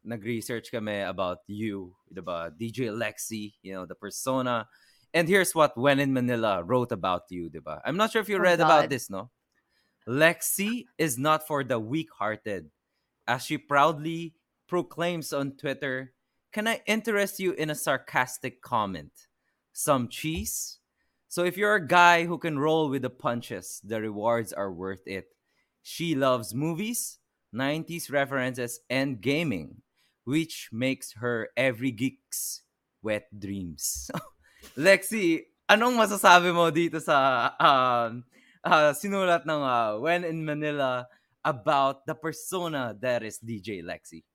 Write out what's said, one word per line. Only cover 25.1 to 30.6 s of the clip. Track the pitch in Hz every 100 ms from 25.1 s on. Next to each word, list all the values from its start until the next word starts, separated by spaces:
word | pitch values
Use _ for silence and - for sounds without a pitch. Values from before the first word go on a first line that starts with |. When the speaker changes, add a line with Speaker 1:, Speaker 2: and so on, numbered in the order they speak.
| 92 - _ _ _ _ _
Speaker 1:
She | - - 170
loves | 143 135 127 104
movies, | 113 156 165 214 240 - - _ _ _
nineties | 113 135 151 160 170 -
references, | 139 135 135 127 123 120 - _
and | 127 139 123
gaming, | 113 143 170 95 73 - _ _ _ _
which | - 147 160 -